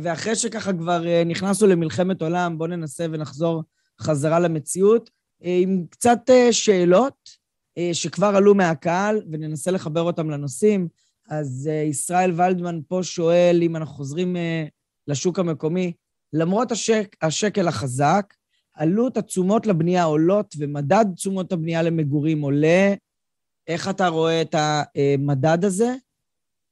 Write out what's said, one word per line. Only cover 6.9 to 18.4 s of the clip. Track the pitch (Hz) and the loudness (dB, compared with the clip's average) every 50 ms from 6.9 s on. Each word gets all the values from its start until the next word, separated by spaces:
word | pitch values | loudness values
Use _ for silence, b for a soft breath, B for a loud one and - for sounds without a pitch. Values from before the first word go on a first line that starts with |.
| 180 202 254 277 - _ _ - - _ _ _ _ _ _ _ - 160 | 6 6 4 2 -2 _ _ -20 -20 _ _ _ _ _ _ _ -8 -6
אה, | 175 175 165 | -4 -4 -4
שכבר | - - 156 - 175 202 208 196 | -4 -6 -6 -2 0 0 2 4
עלו | 196 202 202 202 | 6 6 6 6
מהקהל, | 196 180 165 165 - - 170 170 185 202 214 220 214 196 170 | 6 4 2 0 -2 -2 -2 -2 0 0 0 -2 -4 -4 -6
וננסה | 156 156 156 151 156 143 - 180 | -10 -8 -8 -8 -8 -6 -4 -4
לחבר | 190 185 - 165 151 170 | -4 -4 -4 -4 -4 -2
אותם | 165 175 170 170 156 156 | -2 -2 -2 -2 -4 -4
לנושאים. | 147 139 143 135 - - 214 214 208 190 175 160 _ _ _ _ _ _ _ - | -4 -6 -6 -8 -4 0 2 2 2 2 -2 -4 _ _ _ _ _ _ _ -10
אז, | 156 151 147 135 127 131 143 156 | -8 -6 -6 -6 -8 -6 -6 -4
אה, | 156 151 151 | -4 -2 -2
ישראל | 156 143 - - - 175 180 185 185 | -4 -4 -6 -6 -2 0 0 2 2
ולדמן | 165 165 180 185 190 175 175 175 170 160 139 | 2 2 2 2 0 -2 -4 -6 -6 -8 -8
פה | - 185 185 180 | -6 -4 -4 -4
שואל, | - - 175 165 165 170 175 175 175 175 170 | -4 -4 -2 0 2 4 4 6 6 4 4
אם | 170 165 165 | 2 0 -2
אנחנו | 156 156 131 - | -4 -8 -10 -10
חוזרים, | 147 143 135 147 175 185 180 180 | -12 -12 -8 -6 -4 -4 -2 -2
אה, | 175 170 165 165 160 156 147 _ _ _ _ _ _ - | -4 -4 -4 -4 -4 -6 -8 _ _ _ _ _ _ -8
לשוק | 143 143 - - 185 160 196 | -6 -6 -2 -2 -2 -2 -2
המקומי, | 175 170 156 - 160 156 175 185 180 175 170 _ _ _ _ _ _ - 147 | -2 -2 -2 -2 -2 -2 -2 -2 -2 -4 -6 _ _ _ _ _ _ -6 -2
למרות | 156 160 175 196 226 254 226 | -2 0 0 0 0 0 -2
השק-, | 233 - - - 220 220 202 - _ - | -4 -4 0 0 0 0 0 -4 _ -4
השקל | 156 160 147 - 214 208 - 196 175 | -4 -4 -2 -2 -2 -2 0 0 -2
החזק, | 170 143 107 147 127 123 135 143 147 180 208 196 _ _ _ | -2 -2 -4 -6 -6 -2 0 2 2 2 2 0 _ _ _